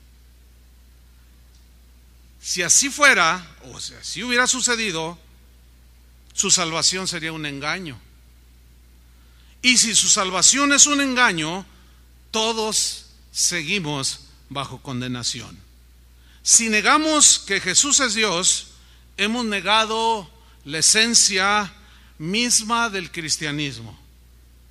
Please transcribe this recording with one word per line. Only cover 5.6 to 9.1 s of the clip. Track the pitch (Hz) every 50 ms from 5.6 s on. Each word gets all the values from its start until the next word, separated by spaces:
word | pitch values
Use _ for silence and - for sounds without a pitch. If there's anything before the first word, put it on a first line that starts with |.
| - - - - - - - - - - - - - - -
su | - - 190
salvación | - 185 175 160 160 160 147 - 180 190 190
sería | - 175 170 151 160 160
un | 160 151
engaño. | 147 139 139 143 151 165 185 190 151 127 101 - - - - - - - - - - - - - - - - - - - - - -